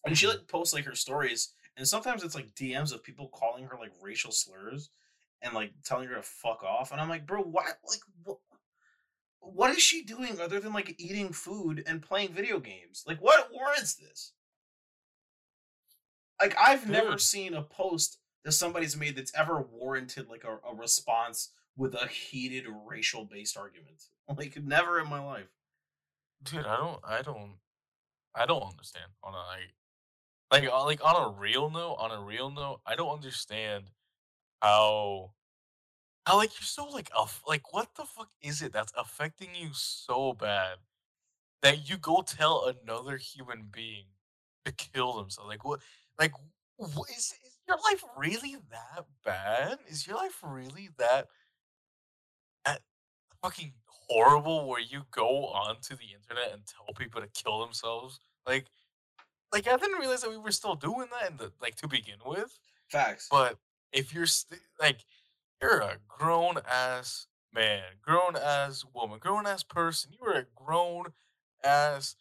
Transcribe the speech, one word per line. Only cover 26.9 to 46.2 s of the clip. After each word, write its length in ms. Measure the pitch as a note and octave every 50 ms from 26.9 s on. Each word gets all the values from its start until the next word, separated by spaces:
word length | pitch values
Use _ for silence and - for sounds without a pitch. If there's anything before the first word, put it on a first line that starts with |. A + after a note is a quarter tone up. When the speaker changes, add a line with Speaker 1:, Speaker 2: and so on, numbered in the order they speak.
| D3 - -
Speaker 2:
I 180 | G#2 G#2+ A#2+
don't, 360 | C3+ D3 C3 G#2+ G2+ G#2 F#2 - _ _ _ _ _ _ _ _ _ _ _ _ _ _ -
I 100 | A2+ A#2+
don't 160 | - E3+ C#3
understand 440 | G2+ G2 F#2+ - - - - F2 E2+ F#2 _ _
on 120 | - F#2+ F#2+
a, 40 | F#2
like, 360 | F2+ F2+ F#2 F#2 F#2 F2+ _ _ _ _ _ _ _ _ _ _ _ _ _ _ _ _
like, 220 | C3+ C#3+ C#3 C3
on, 140 | B2 C3 C#3
like, 140 | D3+ D3+ D3 C#3+
on 120 | D#3 E3+ F3 C#3 A2 G2+
a 40 | G2
real 320 | G2+ G#2+ A#2 C3 D3 D3+
note, 240 | D#3 E3 E3+ E3+ C#3+
on 140 | - A2 A2+
a 80 | A2+ G#2
real 280 | G2+ G2+ G#2+ A#2 C3 C#3
note, 300 | C#3+ D3 C#3+ C#3+ C3 - _
I 100 | - A#2
don't 140 | D#3+ E3+ D3 D3
understand 760 | D3+ C#3+ C3 B2+ - - - G#2+ A2 A2 G#2+ G#2 G2+ G2 G2 _ _ _ _ _ _ _ _ _ _ _ _ _ _
how, 720 | - G#2 G#2 G#2+ G#2+ G#2+ G#2+ G#2+ G#2 G2+ G2 F#2+ F#2 F#2+ _ _ _ _ _ _ _ _ _ _ _ _ _ _ _ _ _ _ _
how, 100 | - F#3 G3+
like, 200 | A3 A3 - -
you're 60 | -
so, 200 | - - - D4
like, 240 | D4 C#4+ - - - - A2
aff-, 240 | A2 A2 - - -
like, 260 | - D#3 D3 - - -
what 200 | G3 A#3 - _
the 80 | - G3
fuck 240 | - - A3+ A3+ _ _ _
is 200 | - D3 D3 C#3+
it 100 | D#3 B2+
that's 200 | - G#2+ A2 G#2+ -
affecting 580 | - C3+ - - - D3 D#3+ D#3+ - F#3+ F3+ F3+
you 160 | F3 E3 D#3 C#3
so 580 | - - - - - - - B2+ B2+ C3+ C3 A#2+
bad 440 | G#2+ G#2+ G#2 G2+ G2 F#2+ F#2 F#2 F#2 _ _ _ _ _ _ _ _ _ _ _ _ _ _ _ _
that 260 | - C#3 D3 D3+ D3 C#3
you 80 | F3 F#3+
go 240 | D#3 D#3 E3 F#3
tell 420 | F3+ - - - D#3 D#3 E3 C#3 -
another 500 | B2+ B2 B2 A2+ A2 A2+ A#2 B2+ C3+ C#3 C3
human 500 | B2+ - - C#3 C3 B2 A#2+ A2+ G#2+ G#2
being 340 | G2+ A2+ A2+ A2 G#2+ G2+ G2 G2 G2 _ _ _ _ _ _ _ _ _ _
to 80 | C#3
kill 420 | - - - - - C3 B2+ B2+ A#2+
themselves? 340 | A2 G2 F#2+ F#2+ - G#2 G#2
Like, 160 | G#2+ G#2+ A#2
what, 160 | C#3 D3 C3+ - - - _ _ _ _
like, 140 | -